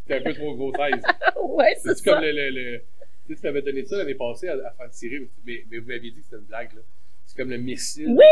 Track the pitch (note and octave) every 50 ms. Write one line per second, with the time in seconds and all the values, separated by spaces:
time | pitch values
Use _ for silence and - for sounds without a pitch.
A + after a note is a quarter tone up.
0 | - - C#3+ B2+ B2+ D#3 D3+ C#3+ D3+ D3 C3 B2 C3+ C3+ - - D3 C#3+ - -
1 | - - - - C5+ F#4 - - F#4 C4+ C4 D#4+ C4 D#4 - - - - - -
2 | - - D4 D#4 - D3+ D3 D3 C#3 C3+ C3 C3 B2 B2 A#2+ A2+ - - - -
3 | - - - - - - D#3 - - D#3 C#3 C#3+ C3+ C#3+ C#3 C3+ A#2 G2+ G3 G3+
4 | F3 C#3+ C3 B2+ B2 A#2+ A#2+ - F3+ F3+ D3+ B2+ - A#2 - - B2 A#2 - -
5 | A#2 A2+ C3 D3 B2 A#2+ - - - A#2+ A#2 A2 A2 A2 A#2 A#2 A2+ B2 B2 A#2
6 | A#2+ A#2 A#2 A2 - - A#2 G#2+ G2+ G2+ G#2+ A#2 A#2+ A#2+ - - A#2 - - -
7 | - - - - - - - - B2+ B2+ B2 A#2+ B2 B2+ A#2+ - - - - -
8 | D3+ A#3 A#3+ - D5 D#5